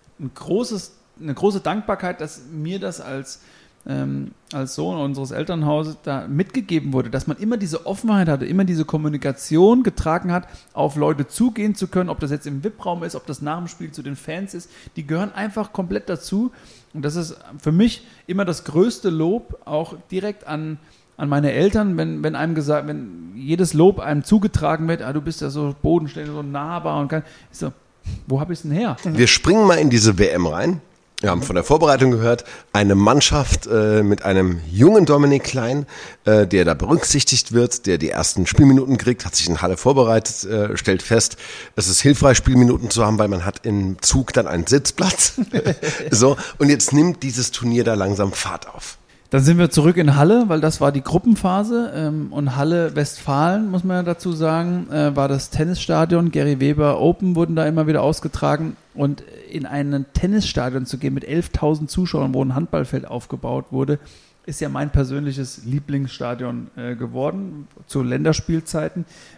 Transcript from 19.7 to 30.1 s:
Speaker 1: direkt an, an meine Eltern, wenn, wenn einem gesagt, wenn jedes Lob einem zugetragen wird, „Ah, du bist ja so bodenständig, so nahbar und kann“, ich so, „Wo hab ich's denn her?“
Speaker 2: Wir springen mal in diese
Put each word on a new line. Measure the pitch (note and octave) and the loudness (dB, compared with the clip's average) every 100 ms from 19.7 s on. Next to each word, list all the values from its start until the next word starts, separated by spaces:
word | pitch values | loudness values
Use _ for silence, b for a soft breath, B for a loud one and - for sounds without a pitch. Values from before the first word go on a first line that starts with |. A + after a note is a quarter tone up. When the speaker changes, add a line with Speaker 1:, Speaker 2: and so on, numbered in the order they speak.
| D3+ D#3+ D3+ - | -6 -6 -12 -10
Speaker 1:
direkt | F#3 G#3 G3+ - | -6 -6 -10 -10
an, | D3+ D#3 D3+ b b b - | -8 -8 -10 b b b -8
an | D3 | -2
meine | C#3+ D3 | 2 2
Eltern, | B2 F#3+ G#3+ G3+ E3 | 2 2 2 0 0
wenn, | D#3+ D#3 | -4 -4
wenn | D3+ D#3 | -4 -4
einem | D#3 | -4
gesagt, | D#3 C#3+ D3+ D3 | -2 -2 -2 -2
wenn | D3 A#2 E2+ E2 | -8 -10 -16 -18
jedes | G#2 C3+ E3+ F3+ | -12 -4 0 0
Lob | D3+ F3+ G3+ | 6 4 4
einem | A2+ D3 | -2 -4
zugetragen | - G#3+ G3+ - D3+ D#3+ D#3+ | 2 2 2 0 -2 -2 -2
wird, | E3 | -4
„Ah, | A2 | -4
du | D3 | -6
bist | D3 D#3+ | -6 -8
ja | C#3+ | -8
so | C#3+ D3 C#3 | -6 -6 -2
bodenständig, | D3+ E3+ D3+ D#3+ D3 | 0 0 0 -8 -12
so | D3 | -10
nahbar | C#3+ C#3 D3+ F3 D#3+ D3+ | -10 -8 -8 -8 -6 -4
und | C#3+ | -4
kann“, | D#3+ B B B | -6 B B B
ich | - | -10
so, | E3 - _ _ B B - | -10 -10 _ _ B B -4
„Wo | C3+ | -4
hab | E3+ | -4
ich's | E3+ | -8
denn | D#3 | -4
her?“ | D#3 A3+ B2 | -4 -4 -4
Speaker 2:
Wir | F3 C3+ B2 | -4 2 4
springen | - - G#3+ G3+ | 4 4 6 6
mal | E3 | 6
in | D3+ | 4
diese | A#2 A2 | 4 4